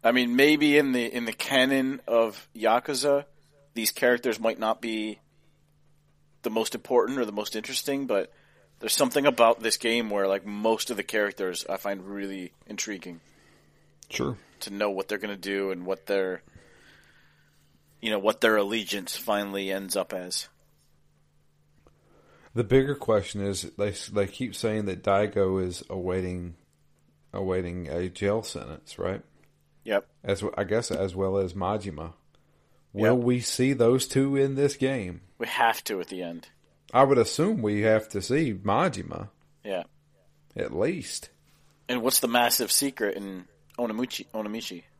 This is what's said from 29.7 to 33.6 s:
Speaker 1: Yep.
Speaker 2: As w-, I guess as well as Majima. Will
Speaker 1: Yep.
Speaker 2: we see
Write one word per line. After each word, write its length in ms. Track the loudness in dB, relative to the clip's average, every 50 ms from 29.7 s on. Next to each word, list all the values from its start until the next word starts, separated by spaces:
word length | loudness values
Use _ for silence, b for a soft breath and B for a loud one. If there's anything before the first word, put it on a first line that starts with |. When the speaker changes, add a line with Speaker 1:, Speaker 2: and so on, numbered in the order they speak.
| _ _ _
Speaker 1:
Yep. 240 | 0 0 0 0 _ _ _ -2
Speaker 2:
As 160 | -2 -2 0
w-, 120 | -2 -4 -2
I 60 | -4 -2
guess 280 | 0 0 -2 0 -2
as 240 | -2 -2 -2 -2 -2
well 220 | -2 -2 0 0
as 160 | 0 0 -2 -2
Majima. 600 | -4 -2 -2 -2 -2 -4 -8 -10 -10 -12 -12 -14 _ _ _ _ _ _ _ _ _ _ _ _ _ _ _ -2
Will 220 | 2 4 4 4
Speaker 1:
Yep. 60 | 4 4
Speaker 2:
we 140 | 2 2 2
see 320 | 0 -4 0 2